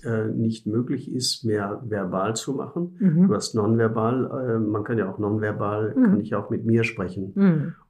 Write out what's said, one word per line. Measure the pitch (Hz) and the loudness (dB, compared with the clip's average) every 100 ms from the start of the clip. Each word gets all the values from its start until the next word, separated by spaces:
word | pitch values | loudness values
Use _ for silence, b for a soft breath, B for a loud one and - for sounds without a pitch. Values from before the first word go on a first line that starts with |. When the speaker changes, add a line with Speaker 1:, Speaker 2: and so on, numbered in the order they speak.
Speaker 1:
äh, | - 110 110 | -4 -2 -2
nicht | - 113 110 107 | 0 -2 -2 -2
möglich | 110 123 131 - | -2 0 -4 -4
ist, | 127 123 - 113 | -4 -4 -4 -2
mehr | 104 101 104 113 | 0 -2 -6 -6
verbal | 104 92 95 101 113 | -4 -2 -2 -2 -2
zu | - | -4
machen, | 143 - 170 175 - | -6 -6 -6 -6 0
Speaker 2:
Mhm. | 190 160 185 | 2 6 6
Speaker 1:
du | 101 | 4
hast | - 113 | 0 0
nonverbal, | 104 117 113 113 110 127 - 131 127 113 | 2 4 2 2 0 0 -2 -4 -2 0
äh, | |
man | 107 104 | 0 -2
kann | 101 113 | -2 -2
ja | 95 | -2
auch | 95 | -2
nonverbal, | 104 107 107 101 104 107 107 - | -2 0 -2 -2 -2 -2 0 2
Speaker 2:
Mhm. | |
Speaker 1:
kann | 233 202 | 4 4
ich | - 104 | 0 -4
auch | - | -4
mit | 113 113 | -2 2
mir | 113 | 2
sprechen | 113 - 90 98 95 196 | 2 -2 -6 -6 -6 2
Speaker 2:
Mhm. | 196 156 - - | 4 4 0 -8